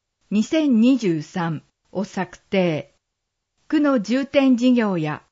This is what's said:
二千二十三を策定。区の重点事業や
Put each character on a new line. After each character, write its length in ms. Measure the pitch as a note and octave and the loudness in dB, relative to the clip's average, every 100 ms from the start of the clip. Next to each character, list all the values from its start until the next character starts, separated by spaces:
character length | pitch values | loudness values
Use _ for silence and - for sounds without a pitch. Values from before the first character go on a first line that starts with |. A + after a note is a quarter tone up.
| _ _ _ | _ _ _
二 120 | G3+ | -4
千 380 | G#3+ D#4+ D4+ A3 | 0 0 2 2
二 160 | A#3+ C4+ | 4 2
十 240 | G#3 D#3+ | 0 -4
三 420 | D3+ F#3 E3+ D3 - _ _ | -6 -6 -6 -6 -12 _ _
を 140 | - G3 | -10 -8
策 320 | - F3+ - | -8 -10 -10
定。 580 | _ G3 F3+ D3+ - _ _ _ _ _ _ _ _ | _ 0 0 -2 -8 _ _ _ _ _ _ _ _
区 120 | D4+ | 0
の 200 | D4 C4 | 2 0
重 260 | F#3 B3+ C#4 | 0 -4 0
点 320 | C#4+ C4+ A#3+ | 0 2 2
事 160 | B3+ | 2
業 240 | A#3+ G#3+ F3 | 2 0 -2
や 240 | D3+ D3+ - | -4 -8 -14